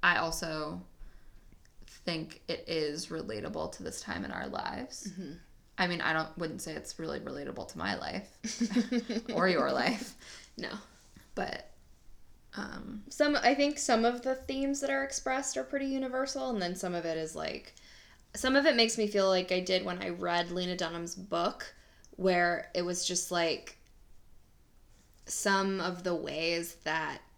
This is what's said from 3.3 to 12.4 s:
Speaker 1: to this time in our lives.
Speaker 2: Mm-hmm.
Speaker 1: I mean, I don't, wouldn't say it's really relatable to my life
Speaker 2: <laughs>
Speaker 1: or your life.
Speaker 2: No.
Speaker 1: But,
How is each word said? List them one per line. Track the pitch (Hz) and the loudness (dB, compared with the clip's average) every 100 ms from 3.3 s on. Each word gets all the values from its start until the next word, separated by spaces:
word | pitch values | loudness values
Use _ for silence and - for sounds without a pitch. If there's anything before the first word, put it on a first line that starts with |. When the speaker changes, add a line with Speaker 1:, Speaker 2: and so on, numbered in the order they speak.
| 107 156 - - | -6 -4 -4 -6
Speaker 1:
to | - | -6
this | 185 - | -8 -8
time | - 87 82 | -6 -6 -4
in | |
our | 85 69 | -6 -6
lives. | - - 185 269 - 202 | -4 -4 -6 -8 -10 -10
Speaker 2:
Mm-hmm. | 170 170 165 - - - - | -10 -12 -12 -18 -20 -20 -2
Speaker 1:
I | 180 | 0
mean, | 175 | 0
I | - | 0
don't, | 160 160 - | 0 0 -4
wouldn't | 160 175 | -6 -4
say | 165 | -8
it's | 156 - - | -8 -10 -8
really | 160 147 | -6 -6
relatable | 143 131 - - 90 | -6 -8 -8 -8 -10
to | 80 | -6
my | 90 87 | -4 -2
life | 71 196 - - 220 - 233 247 233 240 240 226 - | -4 -6 -8 -10 -8 -2 2 2 2 0 0 -4 -2
Speaker 2:
<laughs> | |
Speaker 1:
or | 220 185 | 2 4
your | 165 139 | 6 4
life. | 131 123 220 - - - - - - | 4 2 2 -4 -14 -18 -18 -18 -10
Speaker 2:
No. | - 208 - - - - - - | -8 -8 -12 -20 -20 -20 -10 -4
Speaker 1:
But, | - - - - - - - - - - | -4 -4 -10 -20 -20 -20 -20 -20 -20 -20